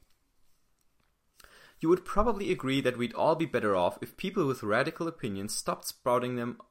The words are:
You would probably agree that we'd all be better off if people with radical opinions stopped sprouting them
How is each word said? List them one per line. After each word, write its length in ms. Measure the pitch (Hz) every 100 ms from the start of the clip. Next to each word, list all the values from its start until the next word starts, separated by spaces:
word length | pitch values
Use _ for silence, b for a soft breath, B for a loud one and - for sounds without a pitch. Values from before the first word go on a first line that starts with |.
| _ _ _ _ _ _ _ _ _ _ _ _ _ B B B B -
You 80 | 160
would 160 | 180 -
probably 460 | 196 233 202 202
agree 280 | 185 135 135
that 160 | 127 117
we'd 180 | 120 -
all 200 | 123 156
be 100 | 160
better 300 | 120 107 95
off 220 | 87 -
if 140 | 123 -
people 300 | 190 208 143
with 160 | 127
radical 440 | 107 110 139 - 165
opinions 460 | 165 123 98 104
stopped 320 | - - 180 -
sprouting 500 | - 123 123 123 123
them 240 | 120 117 -